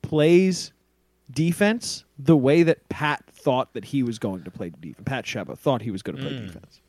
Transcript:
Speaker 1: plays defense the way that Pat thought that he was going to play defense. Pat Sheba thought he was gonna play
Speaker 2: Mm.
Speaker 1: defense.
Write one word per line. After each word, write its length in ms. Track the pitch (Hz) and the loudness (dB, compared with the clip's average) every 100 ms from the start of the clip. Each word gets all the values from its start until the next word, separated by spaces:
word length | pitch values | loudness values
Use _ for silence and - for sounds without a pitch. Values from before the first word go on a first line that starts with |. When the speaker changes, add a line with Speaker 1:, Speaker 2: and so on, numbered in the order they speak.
Speaker 1:
plays 680 | - 156 151 175 190 175 - _ _ _ _ _ - | -2 2 6 6 6 0 -8 _ _ _ _ _ -10
defense 760 | 127 165 170 202 226 - - _ - | -2 -2 2 0 0 -6 -12 _ -4
the 200 | 139 156 | 4 6
way 260 | 131 160 | 6 6
that 240 | 165 - _ | 4 2 _
Pat 380 | - 151 147 _ | -4 -2 -2 _
thought 440 | _ 147 127 123 | _ -2 0 -2
that 100 | 117 | -8
he 180 | 101 139 | -6 -2
was 140 | 123 110 | -2 -4
going 260 | 107 92 92 | -6 -6 -12
to 60 | |
play 200 | - 90 82 | -12 -14 -12
defense. 240 | 82 - 107 | -18 -10 -8
Pat 220 | 131 - | -6 -6
Sheba 300 | 110 95 64 | -10 -10 -4
thought 240 | 147 123 | -2 -2
he 100 | 110 | -4
was 100 | 95 | -8
gonna 180 | 98 87 | -8 -8
play 120 | 139 | -10
Speaker 2:
Mm. 160 | 135 98 | -10 -12
Speaker 1:
defense. 320 | 82 - _ | -16 -20 _